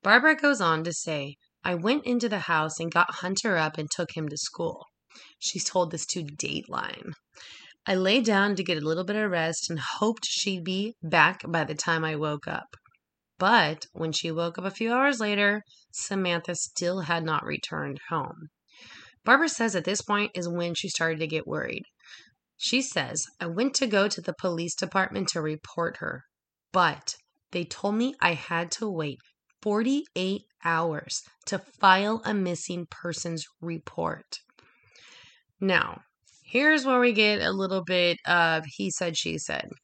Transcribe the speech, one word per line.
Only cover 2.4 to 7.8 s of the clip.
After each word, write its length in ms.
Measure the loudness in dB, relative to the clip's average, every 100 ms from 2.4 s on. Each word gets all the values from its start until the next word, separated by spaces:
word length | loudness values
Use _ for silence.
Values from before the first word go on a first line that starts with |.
| 0 0 0 -4
and 100 | -2
got 260 | 2 0 0
Hunter 420 | -4 -2 0 2
up 180 | 0 -2
and 140 | -6
took 260 | -4 -4 -6
him 140 | -8
to 80 | -6
school." 480 | -8 -4 -6 -6 -18 _ _ -20 -20 _
She 220 | -6 -4
told 300 | -2 0 0
this 160 | -4 -6
to 160 | -6
Dateline. 880 | -8 -8 -6 -6 -6 -6 -6 -10 -12 -14 _ -20 -20 -20 -20 -12